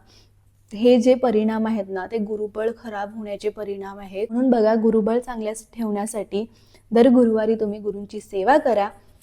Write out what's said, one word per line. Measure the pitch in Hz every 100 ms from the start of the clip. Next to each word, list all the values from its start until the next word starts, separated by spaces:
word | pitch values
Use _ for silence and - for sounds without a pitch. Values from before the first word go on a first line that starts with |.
| _ _ _ _ _ _ _
हे | 202 240 247
जे | 247
परिणाम | 254 254 214 220 220 220
आहेत | 220 190
ना, | 190 185
ते | 226
गुरुबळ | 208 214 214 214 220 233
खराब | 233 202 202 220
होण्याचे | 208 202 208
परिणाम | 214 202 196 196 202
आहेत. | 196 190 226
म्हणून | 233 262
बघा, | 226 214
गुरुबळ | 226 220 220 214 240
चांगल्या | 247 233 214 220 - 233
ठेवण्यासाठी | 220 208 208 220 - 196 226 _ _ _ -
दर | 226 254
गुरुवारी | 247 226 220 214
तुम्ही | 220 214 214
गुरूंची | 202 196 202 214
सेवा | - 196 196 302
करा. | 277 208 202 - - -